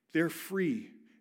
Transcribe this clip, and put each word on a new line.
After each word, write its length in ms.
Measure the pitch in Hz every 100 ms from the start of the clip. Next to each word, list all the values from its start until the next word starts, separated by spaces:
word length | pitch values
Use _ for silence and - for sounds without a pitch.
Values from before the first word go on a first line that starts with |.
| _
they're 180 | 160 165
free 600 | - - 190 180 113 - - - _